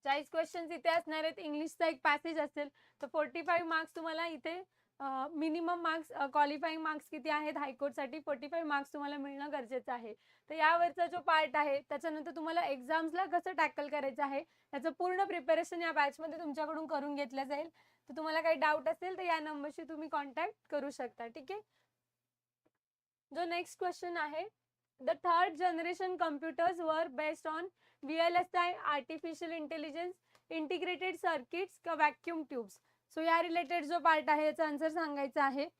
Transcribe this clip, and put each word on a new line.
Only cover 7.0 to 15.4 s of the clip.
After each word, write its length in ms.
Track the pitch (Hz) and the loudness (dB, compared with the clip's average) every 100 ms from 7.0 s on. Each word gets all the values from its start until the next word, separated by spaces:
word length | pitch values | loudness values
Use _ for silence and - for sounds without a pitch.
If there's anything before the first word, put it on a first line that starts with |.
| - | -8
किती 200 | 311 302 | -8 -2
आहेत 280 | 302 302 302 | -2 0 -2
हायकोर्टसाठी? 640 | 285 240 285 277 277 302 | -4 -4 -4 -4 -6 -6
फोर्टी 280 | 294 277 285 | -4 -6 -4
फाईव्ह 200 | 339 320 | -4 0
मार्क्स 240 | 285 277 | -2 -2
तुम्हाला 240 | 294 285 294 | -6 -6 -6
मिळणं 360 | 277 277 294 | -8 -8 -6
गरजेचं 400 | 285 233 254 - | -6 -4 -6 -4
आहे. 220 | 240 226 220 _ _ _ | -6 -6 -14 _ _ _
तर 40 | |
यावरचा 520 | 311 311 339 349 - 349 | 4 6 6 4 2 -2
जो 140 | 359 | 0
पार्ट 360 | 359 320 311 294 | 4 4 4 2
आहे 240 | 294 277 | 2 2
त्याच्यानंतर 500 | 277 285 330 311 302 320 | -2 -4 -4 -4 -6 -4
तुम्हाला 240 | 320 330 | 0 0
एक्झाम्सला 680 | 320 269 247 320 320 339 381 | 0 -2 0 0 2 0 2
कसं 260 | 349 349 | 0 0
टॅकल 360 | 294 311 302 285 | 2 2 2 -4
करायचं 360 | 294 269 285 | -2 -2 -2
आहे 160 | 285 277 330 _ _ | -2 -2 -4 _ _
याचं 180 | 285 302 | -4 -4
पूर्ण 340 | 285 359 370 | 0 0 2
प्रिपरेशन 580 | 392 359 | 0 0